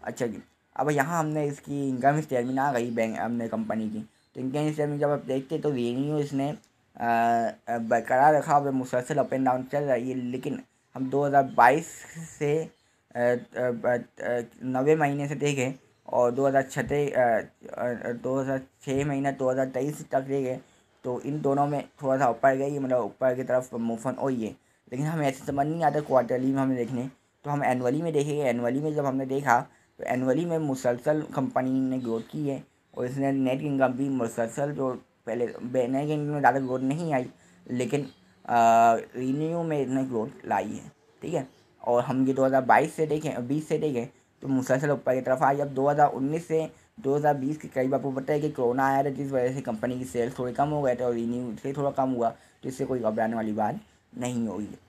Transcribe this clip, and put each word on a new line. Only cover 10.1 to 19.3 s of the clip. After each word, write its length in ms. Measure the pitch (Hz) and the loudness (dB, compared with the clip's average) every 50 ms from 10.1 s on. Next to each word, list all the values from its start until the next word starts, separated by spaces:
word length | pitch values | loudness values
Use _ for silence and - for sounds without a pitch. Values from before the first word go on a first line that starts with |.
| 127 | -4
लेकिन 460 | 127 123 123 127 131 123 147 127 - - _ _ _ _ _ _ | -4 -4 -6 -6 -6 -6 -6 -6 -6 -10 _ _ _ _ _ _
हम 140 | 127 131 131 | -6 -4 0
दो 140 | 139 139 143 | 0 0 2
हज़ार 180 | 143 139 139 135 123 107 | 6 4 4 4 4 6
बाईस 300 | - 117 123 139 160 165 - - - - - - 165 165 160 - - | 8 8 8 8 6 0 -6 -14 -18 -20 -18 -16 -16 -16 -16 -8 -4
से, 140 | 151 143 147 160 160 160 _ _ _ _ _ _ _ _ - | -2 0 0 0 -2 -4 _ _ _ _ _ _ _ _ -4
अ, 40 | 120 | 0
अ, 160 | 120 120 123 123 117 - - | 2 2 2 2 -2 -8 -6
अ, 420 | - 127 127 123 110 107 120 120 123 - - _ - | -2 -2 -2 -2 0 0 0 0 0 -2 -10 _ -8
अ, 200 | - 107 123 120 117 113 - - - | -4 -2 -2 -2 -4 -8 -14 -8 -6
नवे 320 | 127 127 127 135 147 160 | -2 0 2 4 4 4
महीने 320 | 160 151 143 143 143 143 | 4 4 0 0 -2 -4
से 80 | 143 151 | -4 -4
देखें 380 | - 147 147 143 139 127 131 135 - _ _ _ _ _ | 0 0 0 2 2 0 -2 -2 -8 _ _ _ _ _
और 240 | - - 123 123 120 | -2 2 4 4 4
दो 160 | 120 131 139 | 4 2 2
हज़ार 160 | 139 135 135 135 | 4 4 4 2
छठे, 420 | 131 - 139 131 117 143 143 147 139 | 2 -4 -4 -2 0 0 0 0 0
अ, 100 | - - | 2 2
अ, 640 | 123 120 113 104 - - _ _ - - - - 110 | 4 4 4 2 0 -4 _ _ -18 -14 -8 -4 -4
अ, 280 | 123 120 101 - 113 120 | -4 -4 -4 -6 -6 -8
दो 260 | 117 - 127 131 135 | -6 -4 -4 -2 -2
हज़ार 200 | 131 135 135 135 131 - _ _ | -2 -2 -4 -4 -6 -10 _ _
छः 240 | - 143 131 135 143 | -6 -4 -2 -2 0
महीना 260 | 151 139 139 139 139 | -2 -2 -2 -2 -2